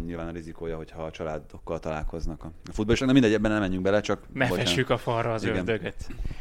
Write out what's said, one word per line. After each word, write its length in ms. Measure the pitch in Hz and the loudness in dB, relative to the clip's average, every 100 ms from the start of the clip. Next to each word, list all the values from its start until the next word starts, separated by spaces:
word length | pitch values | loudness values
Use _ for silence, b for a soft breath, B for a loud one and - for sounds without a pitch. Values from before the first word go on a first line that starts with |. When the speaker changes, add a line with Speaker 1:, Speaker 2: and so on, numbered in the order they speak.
| 82 | -6
Speaker 1:
nyilván 220 | 85 82 | -6 -6
a 40 | |
rizikója, 440 | 85 80 78 82 80 | -8 -10 -8 -6 -6
hogyha 260 | 78 82 | -8 -8
a 80 | 80 | -8
családokkal 680 | - 80 78 73 - - 82 | -6 -6 -6 -8 -12 -6 -6
találkoznak 640 | 82 78 76 82 82 76 | -4 -4 -4 -2 -4 -6
a, 80 | 80 - - | -10 -14 -8
a 40 | |
futball, 200 | 95 107 117 | -2 2 4
és 40 | |
nem 80 | 131 | 6
mindegy, 240 | 135 113 | 6 8
ebben 180 | 107 107 | 6 4
nem 80 | 107 | 2
menjünk 240 | 95 92 | 2 2
bele, 180 | 95 104 | 4 2
csak 180 | 101 101 - | 2 -4 -4
Speaker 2:
Ne 140 | 131 123 | 0 2
Speaker 1:
bocsánat. 200 | 113 - | 2 2
Speaker 2:
fessük 220 | 87 123 | 2 2
a 80 | 120 | 0
falra 360 | - 117 113 | 0 0 0
az 100 | 110 | 0
Speaker 1:
Igen. 120 | 104 104 | 0 0
Speaker 2:
ördögöt. 500 | 90 110 98 - - - B B | 0 0 -2 -6 -8 -4 B B